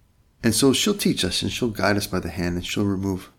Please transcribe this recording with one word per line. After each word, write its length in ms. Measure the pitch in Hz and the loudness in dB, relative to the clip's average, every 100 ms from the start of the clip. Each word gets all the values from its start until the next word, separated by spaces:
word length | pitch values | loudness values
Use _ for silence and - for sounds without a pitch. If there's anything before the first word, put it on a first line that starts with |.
| _ _ _ _ | _ _ _ _
And 100 | 117 | 0
so 180 | 107 135 | 4 4
she'll 220 | 131 214 | 4 2
teach 320 | 202 190 127 90 | 2 0 0 -2
us 160 | - | -2
and 100 | 98 | -4
she'll 180 | - 123 | -2 -2
guide 280 | 101 95 101 | 0 0 2
us 80 | - | 0
by 140 | 92 | -4
the 100 | 87 | -4
hand 280 | 82 87 87 | -4 -2 -2
and 80 | 85 | -4
she'll 200 | - 101 | -2 0
remove 460 | 95 98 92 - | 0 -2 -4 -6